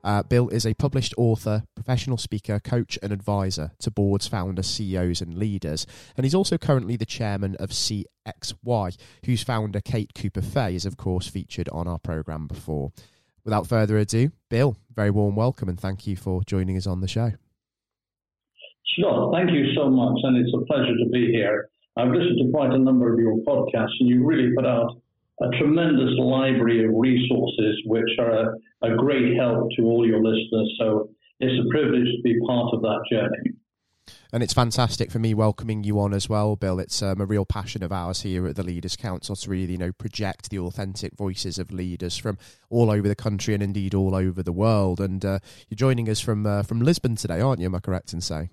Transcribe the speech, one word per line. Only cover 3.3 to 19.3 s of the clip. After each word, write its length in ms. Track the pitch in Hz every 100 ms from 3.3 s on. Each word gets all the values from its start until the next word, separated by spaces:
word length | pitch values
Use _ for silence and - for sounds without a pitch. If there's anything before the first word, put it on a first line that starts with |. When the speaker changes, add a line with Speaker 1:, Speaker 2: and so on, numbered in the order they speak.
| 101 95 90 78 -
Speaker 1:
to 100 | -
boards, 380 | 101 101 98 -
founders, 400 | 107 92 92 95
C 260 | - 101
E 20 | 92
Os 240 | 90 87
and 140 | 85
leaders. 540 | 85 107 98 80 80 - - - -
And 80 |
he's 120 | 131 180
also 200 | 196 170
currently 400 | - 135 98 117
the 80 |
chairman 520 | 110 - 110 98 98 95
of 140 | 98
C 340 | - - 107 - _
X 300 | - - - -
Y, 300 | 117 117 90 - - _ -
whose 160 | 117
founder, 380 | - 113 107 101
Kate 340 | - 113 107
Cooper 260 | - 101 -
Fay, 360 | 110 143 107 90
is, 100 | 95
of 100 | -
course, 300 | 98 90 87
featured 420 | 98 - - 87
on 180 | 80 85
our 100 | 85
programme 480 | - 80 78 78 78
before. 460 | - - 76 69 - - _ _ _
Without 220 | - 107 -
further 320 | 117 107 107
ado, 320 | 104 113 139 - _
Bill, 280 | 117 139 101 _
very 160 | - 104
warm 240 | 101 104
welcome 340 | 101 120 - 92
and 100 | 87
thank 280 | 95 95 -
you 80 |
for 300 | 95 98 92
joining 320 | 92 98 92 92
us 100 | 95
on 140 | 90
the 80 | 92
show. 240 | 110 117 107 _ _ _ _ _ _ _ _ _ _ _ _ - _ - -
Speaker 2:
Scott, 360 | 185 - -